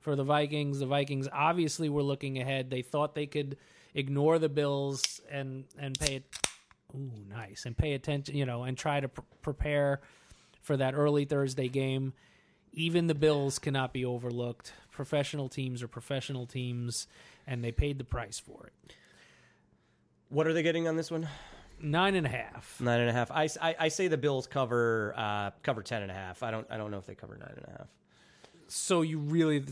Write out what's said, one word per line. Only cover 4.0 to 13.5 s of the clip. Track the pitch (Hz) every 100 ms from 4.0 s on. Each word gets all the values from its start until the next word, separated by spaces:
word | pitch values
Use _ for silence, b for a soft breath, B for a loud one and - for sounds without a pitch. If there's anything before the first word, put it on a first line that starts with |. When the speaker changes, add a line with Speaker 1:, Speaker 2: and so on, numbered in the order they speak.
| 135 139 147 165
Speaker 1:
the | 160
Bills | 143 147 143 139 135 - - -
and, | 143 135 131 135 -
and | 143 135
pay | 151 135
it. | 131 - - - _ _ _
Ooh, | 139 135 110 101
nice. | 107 107 104 123
And | 117
pay | 156
attention, | 139 139 143 139 143
you | 135
know, | 120
and | 127 127
try | 156 143
to | 135
pr-, | - - _
prepare | - 139 151 147 143 139 B B B B B B
for | - 139
that | 131
early | 135 147 147
Thursday | 143 143 139 131 127
game. | 131 135 131 135 - b b b b b
Even | - 165 170 170
the |
Bills | 151 156 147 139